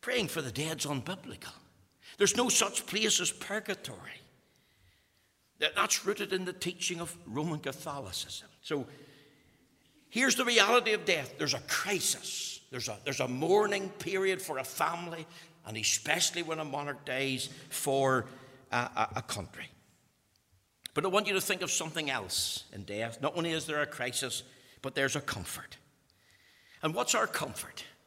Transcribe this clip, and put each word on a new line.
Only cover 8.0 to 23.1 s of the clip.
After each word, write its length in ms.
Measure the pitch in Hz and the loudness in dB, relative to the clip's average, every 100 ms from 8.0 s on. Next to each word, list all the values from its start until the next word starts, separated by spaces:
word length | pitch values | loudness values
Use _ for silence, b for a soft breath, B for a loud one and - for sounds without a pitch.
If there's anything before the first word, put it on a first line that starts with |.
| 104 90 - - - - | -6 -6 -6 -10 -14 -18
So 260 | - 147 127 B B B B B B B _ _ _ _ _ | -4 -2 -2 B B B B B B B _ _ _ _ _
here's 260 | 226 262 | 2 4
the 100 | 240 | 4
reality 480 | 247 226 202 240 220 | 4 6 8 8 6
of 120 | 214 | 0
death. 340 | 175 170 131 - | 2 0 0 -2
There's 160 | 151 | 0
a 60 | 131 | 0
crisis. 1000 | - - 190 196 - - - - - - - | 0 -2 2 2 2 0 -4 -6 -6 -8 -8
There's 160 | 127 117 | -6 -4
a, 100 | 104 | -4
there's 160 | - 135 | -4 0
a 80 | 127 | 0
mourning 600 | 127 160 202 214 202 196 | 0 6 6 6 2 -2
period 520 | - 170 190 190 185 | -6 -2 2 2 0
for 160 | 185 135 | -2 -4
a 60 | |
family, 600 | 131 - 160 170 175 165 160 B B B - | -4 0 0 0 -6 -8 -10 B B B -8
and 100 | 110 | -2
especially 680 | 110 - - 165 - 175 | 2 2 2 2 4 2
when 160 | 160 160 | -2 -2
a 60 | |
monarch 400 | 151 135 147 139 | -2 -2 -4 -6
dies, 440 | - 131 135 131 - B B | -2 0 0 0 -4 B B
for 580 | - 147 135 135 131 123 B B B B | -4 2 4 6 6 2 B B B B
a, 60 | 120 | 0
a, 320 | 120 - 110 - | 0 0 0 -2
a 60 | |
country. 460 | - - 92 - - - _ _ _ _ _ _ _ _ _ _ - | -6 -6 -6 -10 -16 -16 _ _ _ _ _ _ _ _ _ _ -4
But 120 | - | -2
I 40 | 185 | 2
want 180 | 190 202 | 2 2
you 80 | |
to 60 | 190 | 0
think 220 | - 185 | 2 0
of 80 | 175 | 0
something 400 | - 160 160 147 | 0 0 -2 -2
else 540 | 131 95 - - - - | -2 -2 -2 -2 -4 -8
in 120 | 104 | -12
death. 360 | 98 104 113 | -8 -4 -4